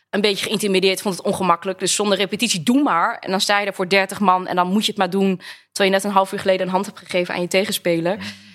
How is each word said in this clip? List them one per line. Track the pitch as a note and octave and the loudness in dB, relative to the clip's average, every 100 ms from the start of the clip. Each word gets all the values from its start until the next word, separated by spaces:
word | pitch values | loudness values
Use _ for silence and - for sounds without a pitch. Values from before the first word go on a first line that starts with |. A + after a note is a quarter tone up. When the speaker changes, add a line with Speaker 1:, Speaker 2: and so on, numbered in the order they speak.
| _ | _
Speaker 1:
een | G3+ | -2
beetje | G#3 G3 | 0 0
geïntimideerd, | - - G#3 F#3 F#3+ F#3 | -2 -2 0 2 2 2
vond | G#3 F3 | -2 -4
het | G3+ | -4
ongemakkelijk. | F#3+ F#3 E3+ F#3+ F#3 | 0 2 0 -2 -4
Dus | F#3 | -2
zonder | - G#3 F#3+ | 0 0 0
repetitie, | F#3+ G#3+ A#3 F#3 | 0 -2 -2 0
doe | D3+ B3+ | 0 2
maar. | C#4+ E3+ G3 A#3 | 2 2 0 -2
En | - | -4
dan | F#3+ | -2
sta | - G3+ | 2 2
je | G3+ | 0
er | |
voor | F#3+ F#3 | -4 0
dertig | G3 F#3+ F#3+ | 2 2 0
man | G3 F#3 F#3 | 2 2 2
en | F3+ | 0
dan | F3+ | 2
moet | G3+ | 0
je | G#3 | 0
het | G#3+ | -2
maar | F#3 | -2
doen. | F#3+ G3 F#3 - - _ | 2 2 0 -6 -20 _
Terwijl | - G3 | -2 2
je | F#3+ | 2
net | |
een | G3+ G3 | 2 2
half | G3 | 2
uur | G3+ | 0
geleden | G3 F#3+ F#3 | 0 0 0
een | |
hand | F#3 G#3 | -2 -2
hebt | - | -8
gegeven | - F#3 F3 | -4 -2 -2
aan | - | -4
je | F3+ | 0
tegenspeler. | F#3+ G#3 G3+ F3+ E3+ E3 G3 | 0 0 -2 0 0 0 -4
Speaker 2:
Mm. | G3 - - | -6 -14 -20